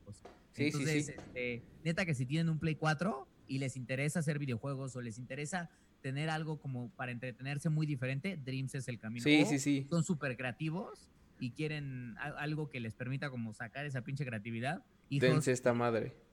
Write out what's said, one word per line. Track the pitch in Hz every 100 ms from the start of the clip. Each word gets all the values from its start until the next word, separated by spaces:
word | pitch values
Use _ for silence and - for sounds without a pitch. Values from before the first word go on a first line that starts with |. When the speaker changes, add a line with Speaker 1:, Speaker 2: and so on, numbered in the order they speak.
Speaker 1:
pues. | - 101 - - -
Speaker 2:
Sí, | - 147
sí, | 147 143
Speaker 1:
Entonces, | 151 143
Speaker 2:
sí. | 127
Speaker 1:
este, | - 127 123 120 - -
neta | 160 170
que | 175
si | 123 127
tienen | 160 165
un | 151
Play | 165 147
cuatro | 156 147 185 508 - - -
y | 131
les | 135 131
interesa | 123 131 147 175
hacer | 151 147
videojuegos | 143 113 139 135 135 123
o |
les | 120 110
interesa | 120 139 147 185 170 - _ _
tener | 135 135 160
algo | 156 160 147
como | 139 123 120 -
para | 123
entretenerse | 120 127 117 135 143 165
muy | 151 151
diferente, | 131 127 139 190 170
Dreams | 127 135 135
es | 135 123
el | 117
camino. | 110 120
Speaker 2:
Sí, | 143 151
Speaker 1:
O | 147
Speaker 2:
sí, | 139
sí. | 143 135 135
Speaker 1:
son | 170
súper | 156 151 143 123
creativos | 127 - 156 175 233 427 - - - -
y | 127
quieren | 135 156 151 139 127 120 104
a-, | 143 131
algo | 147 156 147
que | 127
les | 113
permita | - 127 135 147
como | 127 113
sacar | 107 117 135
esa | 147 131
pinche | 123 135
creatividad, | 127 110 117 117 127 185 - _ -
hijos, | 139 127
Speaker 2:
Dense | 139 135
esta | 123 123
madre. | 120 120 110 123 - -